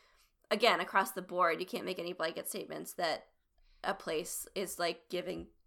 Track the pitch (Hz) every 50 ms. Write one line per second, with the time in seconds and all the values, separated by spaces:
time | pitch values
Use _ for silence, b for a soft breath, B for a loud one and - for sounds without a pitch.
0 | b b b b b b b _ _ - 208 214 240 220 185 165 185 - - 196
1 | 190 - - 185 180 - 175 180 180 165 165 165 180 - - - - - 185 -
2 | 170 175 180 - 160 165 170 - - - - 196 - - 156 156 170 - - -
3 | 175 160 143 - - _ _ _ _ _ _ _ _ _ _ - - 190 196 -
4 | - 170 160 156 175 - - - - - - 190 190 170 - - 175 170 170 -
5 | - - 185 180 180 180 - 170 175 - _ _ _